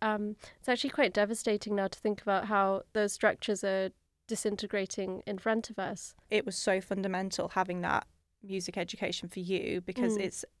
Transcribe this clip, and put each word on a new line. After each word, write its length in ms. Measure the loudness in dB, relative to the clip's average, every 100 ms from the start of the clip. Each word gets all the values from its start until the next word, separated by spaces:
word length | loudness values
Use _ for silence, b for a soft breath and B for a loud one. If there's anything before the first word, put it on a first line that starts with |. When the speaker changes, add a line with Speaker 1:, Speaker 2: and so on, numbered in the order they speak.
Speaker 1:
Um, 340 | 0 0 -2 -6 B B
it's 100 | 0
actually 220 | 0 0
quite 240 | 2 4
devastating 600 | 4 2 2 0 0 0
now 140 | 0 0
to 100 | 0
think 220 | -2 0
about 240 | 2 2
how 380 | 4 4 4 2 0
those 200 | 0 0
structures 520 | 4 2 2 0 0
are 240 | 0 0 0 -4 _ _ -6
disintegrating 960 | -2 -2 -2 -2 -2 -2 -2 -4 -4 -6
in 120 | -2
front 320 | 0 0 0
of 80 | -4
us. 360 | -6 -6 -10 -18 _
Speaker 2:
It 140 | 0
was 120 | 0 0
so 240 | 2 2
fundamental 680 | 2 -2 0 -2 -2 -2 0
having 320 | 0 0 -2
that 260 | 0 0 -2 _ _ _
music 380 | -6 -6 -4 -4
education 500 | -6 -4 -4 -4 -6
for 120 | -6
you 420 | -2 -2 0 -2
because 320 | -4 0 0 0
Speaker 1:
Mm. 40 |
Speaker 2:
it's 240 | -2 -6 -12 _